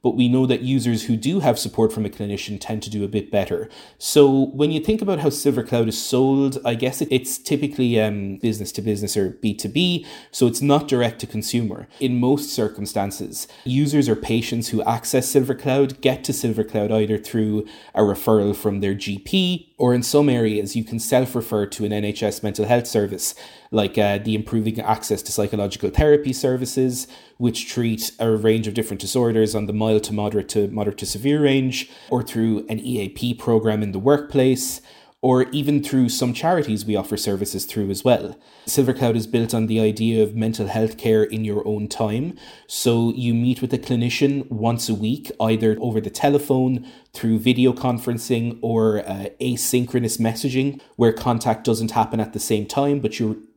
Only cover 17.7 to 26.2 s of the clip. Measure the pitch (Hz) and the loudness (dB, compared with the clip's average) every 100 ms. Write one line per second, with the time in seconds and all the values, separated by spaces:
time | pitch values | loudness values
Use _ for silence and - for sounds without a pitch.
17.7 | - - - 104 95 - 110 101 101 107 | -14 -6 2 2 2 2 2 2 -2 -2
18.7 | 101 98 101 - 98 - 190 180 180 - | -2 -2 -2 -6 -8 0 2 2 -2 -8
19.7 | _ 123 123 120 147 147 120 113 107 101 | _ 2 2 4 4 4 4 2 0 -2
20.7 | 117 110 117 - 127 127 120 107 110 101 | -4 -4 -6 0 2 2 -4 -2 -2 -2
21.7 | - 107 107 104 104 107 - 107 101 107 | -4 -2 -2 -2 -2 -4 -2 -6 -2 2
22.7 | 123 120 110 98 98 - - - - _ | 2 2 0 0 -4 -8 -8 -20 -20 _
23.7 | 110 101 - 101 101 107 107 104 113 110 | 0 0 2 0 0 -2 -4 -2 -2 -2
24.7 | 113 104 107 - 104 - - 101 107 101 | -4 -2 -4 -2 -4 -2 -2 -2 -2 -4
25.7 | - 95 - 151 147 | -2 -2 2 6 6